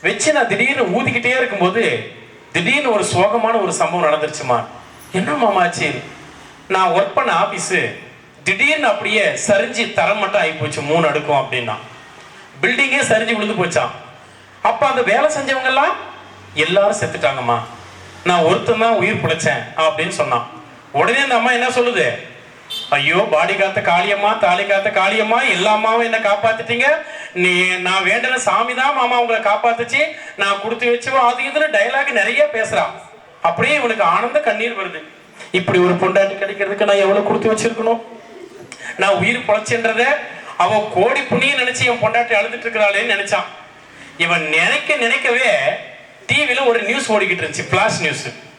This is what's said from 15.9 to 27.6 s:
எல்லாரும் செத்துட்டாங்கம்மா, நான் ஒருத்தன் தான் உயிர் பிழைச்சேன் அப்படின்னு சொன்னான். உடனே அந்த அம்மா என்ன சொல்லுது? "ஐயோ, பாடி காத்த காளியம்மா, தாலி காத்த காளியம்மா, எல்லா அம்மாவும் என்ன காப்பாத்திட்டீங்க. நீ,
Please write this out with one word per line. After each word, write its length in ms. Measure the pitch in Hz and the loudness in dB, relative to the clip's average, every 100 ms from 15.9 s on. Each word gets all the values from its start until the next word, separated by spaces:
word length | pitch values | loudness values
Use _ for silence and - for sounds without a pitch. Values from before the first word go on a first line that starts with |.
| - - - - - - | -2 -10 -16 -20 -20 -12
எல்லாரும் 440 | 151 160 185 202 202 | -4 0 4 2 2
செத்துட்டாங்கம்மா, 600 | 196 170 147 131 120 117 - - - - - - | -4 -2 -2 -2 -2 -2 -4 -14 -20 -20 -20 -6
நான் 180 | 180 175 | 0 2
ஒருத்தன் 380 | 165 180 - 220 | 4 2 0 2
தான் 140 | 226 | 2
உயிர் 320 | 214 185 220 165 | 2 0 0 -2
பிழைச்சேன் 380 | 165 156 131 113 - | -2 -2 -2 -4 0
அப்படின்னு 320 | 160 151 170 | 0 0 -4
சொன்னான். 400 | - 147 120 - - - - - | -2 -2 -2 -4 -14 -20 -20 -6
உடனே 300 | 139 180 254 | 0 2 2
அந்த 140 | 269 240 | 2 2
அம்மா 160 | 240 | 2
என்ன 160 | 240 247 | 0 0
சொல்லுது? 560 | 247 240 196 131 107 - - - - - - - | 0 0 2 -2 -2 -12 -20 -20 -20 -12 -12 -2
"ஐயோ, 380 | 143 143 175 214 | 0 2 0 2
பாடி 240 | 156 175 190 | 2 0 0
காத்த 260 | 196 208 | 0 0
காளியம்மா, 560 | 190 175 196 202 202 220 | 0 0 0 0 0 2
தாலி 280 | 196 180 196 | 2 2 2
காத்த 240 | 196 202 | 0 2
காளியம்மா, 600 | 202 190 214 214 226 - | 0 0 0 0 2 2
எல்லா 220 | 170 208 | 2 2
அம்மாவும் 320 | 214 220 226 | 2 2 2
என்ன 140 | 226 220 | 0 0
காப்பாத்திட்டீங்க. 680 | 208 202 226 226 226 233 277 320 - - - | 0 2 2 0 -4 0 2 0 -2 -14 -10
நீ, 340 | 180 180 180 | 0 2 2